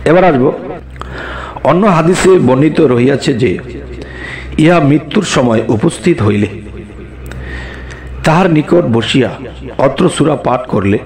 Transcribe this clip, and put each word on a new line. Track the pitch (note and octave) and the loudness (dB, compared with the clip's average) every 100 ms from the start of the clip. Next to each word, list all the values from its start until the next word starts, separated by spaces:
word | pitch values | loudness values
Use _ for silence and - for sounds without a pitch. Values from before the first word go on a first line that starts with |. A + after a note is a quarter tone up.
এবার | C#3+ F3 | 4 4
আসব, | F#3 C3+ C#3 - - - - - - - - - - - | 4 4 2 -2 -10 -12 -14 -14 -12 -12 -12 -12 -12 -4
অন্য | B2+ E3 G#3+ E3 | 0 4 4 4
হাদিসে | D#3+ F#3 F#3 F#3 B2 | 2 2 4 4 4
বর্ণিত | C3 D#3 D3+ | 4 2 4
রহিয়াছে | D3+ A#2+ B2+ C#3 - B2 | 2 4 2 2 0 0
যে | G#2+ E2+ - C2 - - - - - - - - | 0 -2 -8 -14 -14 -14 -14 -14 -12 -12 -8 2
ইহা | D#3 F3 | 4 4
মৃত্যুর | C#3+ D3 - G#3+ F3+ | 4 2 2 -2 0
সময় | - B2 A2+ A2 | 0 2 0 0
উপস্থিত | A2 E3+ - F3+ D#3+ | 0 0 0 0 2
হইলে | G#2 G#2 G#2 - - - - G2+ - - - B1+ B1+ - - - - - - - | 0 0 -2 -6 -14 -16 -16 -18 -18 -16 -14 -12 -12 -12 -12 -14 -14 -16 -14 -4
তাহার | - D#3+ F#3 | 2 4 4
নিকট | D#3 C#3+ E3+ D3 A2+ | 2 4 2 2 0
বসিয়া | A2 C#3 A2 - A#2+ - B2+ A2 | 2 0 0 -2 -14 -14 -10 0
অত্র | C3+ C3+ F3+ | 0 2 0
সূরা | - D3 C#3+ - | 2 0 0 0
পাঠ | B2+ - | -2 -2
করলে | A2 G2 G#2 | -2 0 0